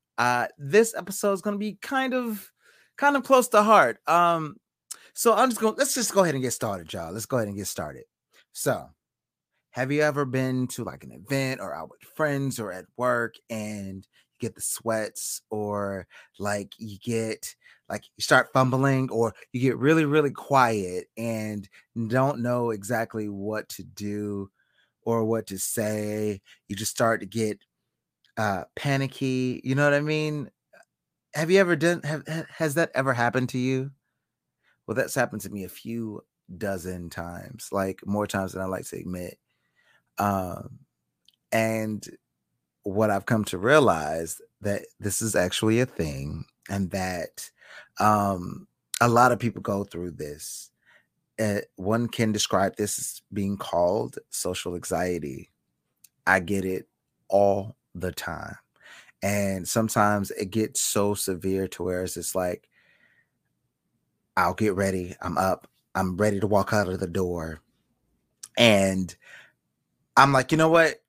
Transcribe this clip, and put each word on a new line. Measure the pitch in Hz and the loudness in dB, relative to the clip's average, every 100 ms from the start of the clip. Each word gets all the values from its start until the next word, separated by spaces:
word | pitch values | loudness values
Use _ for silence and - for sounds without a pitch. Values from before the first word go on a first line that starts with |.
| _ - | _ 0
Uh, | 123 123 113 - | 2 2 -2 -8
this | 139 202 226 | 2 4 4
episode | - 185 - 202 | 0 -8 -4 -2
is | 190 | -2
gonna | 208 202 | -2 -4
be | 214 - | -4 -8
kind | - 269 262 | -6 -4 -2
of, | 254 233 208 - _ _ _ _ - | -2 -4 -6 -10 _ _ _ _ 0
kind | 285 277 | 2 4
of | |
close | - 262 - | 6 4 6
to | 214 | 6
heart. | 208 202 123 - - | 8 8 6 2 2
Um, | 170 175 165 151 - _ _ - - - | 4 4 2 -4 -10 _ _ -20 -20 -14
so | - 233 | 0 4
I'm | 208 254 | 4 4
just | 214 | 2
gonna, | 214 214 | 0 0
let's | 269 | 0
just | 269 202 | 0 2
go | 196 | 4
ahead | 175 135 | 4 2
and | |
get | 127 | -4
started, | - 110 95 82 | -2 -4 -4 -6
y'all. | 95 82 | -8 -8
Let's | 107 - | -8 -4
go | 127 | -2
ahead | 104 | -2
and | 101 | -6
get | 95 | -8
started. | - 78 65 - _ _ _ _ | -8 -8 -10 -20 _ _ _ _
So, | - 143 95 64 _ _ _ _ _ _ _ _ | -6 -2 -2 -6 _ _ _ _ _ _ _ _
have | 123 131 | -6 -2
you | 147 | 2
ever | 151 143 | 2 0
been | 135 131 131 127 123 | -2 -2 0 -2 -2
to, | - | -6
like, | 98 67 | -10 -12
an | 65 | -16
event | 65 107 139 131 131 | -16 -4 -2 -2 -4
or | 92 | -8
out | 73 80 | -8 -12
with | - - - | -16 -12 -2
friends | 151 139 135 117 | 0 0 -2 -4
or | 101 | -6
at | 92 90 - | -8 -12 -2
work | 123 120 113 - - | 0 0 -2 -8 -10
and | 113 107 104 95 95 - | -8 -8 -8 -10 -12 -16
you | _ _ _ | _ _ _
get | 113 | -8
the | - | -6
sweats | - - 113 110 104 - - - - | -8 -4 -2 -2 -2 -8 -10 -10 -8
or, | 107 104 104 101 95 - - - - | -6 -4 -2 -4 -6 -10 -20 -20 -8
like, | 101 104 98 - | -4 -4 -6 -14
you | 110 98 | -14 -10
get, | 120 113 110 107 - - _ _ - | -4 -2 -4 -6 -12 -16 _ _ -10
like, | 104 - - | -10 -12 -8
you | |
start | - 131 - | 4 4 6
fumbling | 135 127 131 139 131 131 | 2 4 4 2 2 0
or | 113 113 - - | 2 0 -2 -8
you | 123 | 0
get | 131 - | 0 2
really, | 139 160 147 | 4 4 4
really | 151 143 | 2 2
quiet | - - 135 120 107 90 90 - 113 | -2 2 4 4 2 -2 -6 -8 -8
and | 117 110 107 104 98 - _ 117 110 | -6 -4 -6 -8 -10 -18 _ -6 0
don't | 127 135 120 | 2 2 0
know | 120 120 120 | -2 0 -2
exactly | 104 98 113 117 113 104 | -4 -4 -2 -2 -6 -6
what | 98 104 107 - | -6 -6 -6 -8
to | - | -14
do | 92 92 104 104 104 101 98 _ _ _ _ _ | -16 -10 -6 -4 -4 -6 -8 _ _ _ _ _
or | 117 117 110 | -2 0 0
what | 113 - | -2 -4
to | 95 | -8
say? | - 117 107 107 104 107 107 98 - - - | -6 -2 -2 -2 -4 -2 -4 -6 -12 -20 -12
You | 101 | -6
just | 110 | -4
start | - 117 107 | 0 2 0
to | 98 | -4
get, | 113 110 101 _ _ _ _ _ _ _ - | -4 -2 -4 _ _ _ _ _ _ _ -4
uh, | 107 92 - - | -2 -2 -6 -6
panicky. | 143 135 135 - 135 127 127 - | -2 -2 -2 -4 -4 -2 -2 -4
You | 127 | -2
know | 135 147 | 2 4
what | 143 | 2
I | |
mean? | 151 156 151 151 127 _ _ _ _ _ _ _ _ | 2 -2 -2 -4 -8 _ _ _ _ _ _ _ _
Have | 147 165 | -4 4
you | 190 | 4
ever | 175 156 | 6 4
done, | 170 175 | 2 0
have, | 147 156 - | -4 -6 -6
ha-, | 160 - - | -8 -8 -4
has | 160 147 | -2 0
that | 165 | 0
ever | - 135 | 0 0
happened | 120 120 131 127 | 2 2 2 0
to | 127 | -2
you? | 131 131 139 - _ _ _ _ _ _ _ _ - | -2 -2 -4 -12 _ _ _ _ _ _ _ _ -6
Well, | 110 | -4
that's | - 131 | -2 -2
happened | 120 110 | -2 -4
to | 98 | -10
me | 104 | -10
a | 90 | -12
few | - 113 117 110 104 - _ - 90 | -14 -10 -8 -8 -10 -16 _ -20 -8
dozen | 101 95 90 90 85 | -6 -4 -6 -10 -10
times, | - 85 87 92 107 - | -10 -10 -12 -14 -16 -4
like, | 98 95 92 98 | -2 -2 -4 -4
more | 104 104 | -2 0
times | 98 92 | -2 -4
than | 92 | -6
I | 95 | -6
like | 92 - | -6 -8
to | 90 | -10
admit. | 90 90 87 - _ _ _ _ _ _ _ - | -8 -8 -10 -14 _ _ _ _ _ _ _ -2
Um, | 101 98 90 - - - _ _ _ _ _ _ _ | 0 0 -2 -8 -14 -18 _ _ _ _ _ _ _
and | 113 110 113 110 104 - - _ _ _ _ _ _ | 0 2 0 -2 -6 -10 -20 _ _ _ _ _ _
what | 101 101 107 | -4 2 2
I've | 98 - | 2 0
come | 110 98 | 0 0
to | 90 | 0
realize | 113 151 113 80 76 82 80 - - _ | 4 6 6 4 0 -4 -6 -10 -18 _
that | 104 101 - - | -4 -4 -8 -8
this | 101 - | -6 -2
is | 113 90 | 0 0
actually | 90 - 110 113 | 0 2 2 2
a | 127 | 0
thing | - 78 67 71 80 - _ - | -2 -6 -6 -8 -8 -12 _ -6
and | 98 90 | -4 -4
that, | 95 92 87 - - - _ - - - - | -4 -4 -4 -8 -12 -18 _ -20 -20 -12 2
um, | 104 104 101 92 90 - - _ _ - | 4 4 2 -2 -6 -12 -18 _ _ 2
a | 120 | 4
lot | 117 123 | 8 6
of | 113 | 4
people | 113 - | -2 -4
go | - 101 | -4 -4
through | 101 87 90 | -4 -8 -10
this. | 120 73 73 - - - _ _ _ _ _ _ - | -10 -12 -12 -14 -14 -18 _ _ _ _ _ _ -2
Uh, | 107 101 - - | 0 -2 -4 -6
one | 92 117 117 | 0 0 0
can | - 110 | 0 0
describe | 104 - 95 98 - | 0 2 2 2 0
this | 104 - | -4 -4
as | - - - | -8 -10 -8
being | 101 98 98 | -4 -2 -4
called | - 85 87 110 127 - - | -2 2 2 2 -2 -10 -12
social | - 90 90 92 87 | -6 -6 -6 -6 -8
anxiety. | - 85 90 87 73 67 - _ _ _ _ _ _ _ - | -4 -2 -2 -4 -6 -12 -16 _ _ _ _ _ _ _ 2
I | 95 | 2
get | 87 98 | 2 -2
it | 92 92 - _ _ _ - | -2 -6 -8 _ _ _ 0
all | 98 101 98 110 - _ 90 | 4 6 4 -2 -12 _ -8
the | 90 | -8
time. | - 85 78 71 - _ _ - - - _ | -6 -8 -8 -10 -16 _ _ -20 -20 -20 _
And | 98 101 98 95 - | -2 0 0 -2 -2
sometimes | 113 113 113 104 104 95 | 0 2 4 4 2 -2
it | - 98 | -4 -2
gets | 107 113 - | -2 -2 -2
so | - 107 101 101 | 0 2 0 0
severe | - 87 95 95 92 | -4 -2 -2 -2 -2
to | - | -4
where | 90 90 | -4 -2
it's | 92 90 | -4 -6
just | - 92 | -4 -2
like, | 90 90 _ _ _ _ _ _ _ _ _ _ _ _ _ _ _ _ _ 95 | -2 -4 _ _ _ _ _ _ _ _ _ _ _ _ _ _ _ _ _ 0
I'll | 90 | 0
get | 92 107 92 | 2 0 0
ready. | 95 92 90 - | 0 -2 -6 -8
I'm | 90 82 | -4 0
up. | 95 - - _ _ 95 | 0 -2 -8 _ _ -2
I'm | 92 90 | -2 2
ready | 104 98 | 2 2
to | 98 | 2
walk | 101 95 | 2 2
out | 107 92 | 0 0
of | 92 | -2
the | 90 | -4
door. | 92 90 87 80 78 _ _ _ _ _ _ _ _ - - | -2 -2 -4 -6 -10 _ _ _ _ _ _ _ _ -6 4
And | 117 98 95 95 92 - - - - _ _ _ _ _ _ 123 | 6 8 4 2 -4 -8 -20 -20 -20 _ _ _ _ _ _ 6
I'm | 139 | 8
like, | 135 123 | 6 4
"You | 160 | 4
know | 160 | 6
what? | 165 156 - | 6 4 0